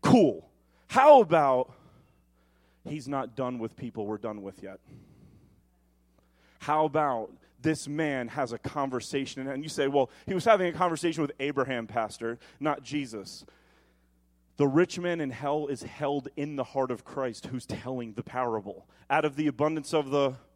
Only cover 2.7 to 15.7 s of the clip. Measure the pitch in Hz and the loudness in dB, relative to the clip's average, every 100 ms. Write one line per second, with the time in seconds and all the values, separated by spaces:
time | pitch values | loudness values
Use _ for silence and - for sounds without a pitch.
2.7 | _ - 151 123 139 127 117 127 123 113 | _ -12 -12 -6 -6 -6 -6 -6 -4 -8
3.7 | - 123 110 104 107 113 107 98 95 98 | -8 -12 -8 -6 -6 -6 -8 -12 -14 -18
4.7 | 95 _ - - - - - _ _ _ | -18 _ -20 -20 -20 -20 -20 _ _ _
5.7 | _ _ _ _ _ _ _ _ _ - | _ _ _ _ _ _ _ _ _ -2
6.7 | 151 156 143 147 120 107 - _ _ 151 | 0 2 2 0 -2 -6 -14 _ _ -2
7.7 | 156 - 147 156 135 120 123 127 113 131 | -2 -4 -4 -2 -2 -6 -4 -6 -6 -8
8.7 | - 135 127 - 139 135 - 135 135 156 | -4 -4 -4 -4 -6 -6 -8 -8 -8 -8
9.7 | - 139 143 131 - - 185 220 208 180 | -2 2 2 0 -4 -4 -2 4 4 4
10.7 | 156 180 165 175 151 147 - 139 139 131 | 0 -2 0 -4 -2 -4 -4 -4 -2 -2
11.7 | 127 113 110 107 - 117 117 - - 147 | -2 -4 -4 -4 -6 -8 -8 -14 -6 -4
12.7 | 143 120 147 131 110 92 - - _ _ | -4 -4 -8 -6 -10 -14 -18 -20 _ _
13.7 | _ _ _ _ _ _ _ _ _ 143 | _ _ _ _ _ _ _ _ _ 2
14.7 | 139 175 - 175 170 143 117 143 151 147 | 2 0 -2 -6 -4 -6 -6 -4 -4 -4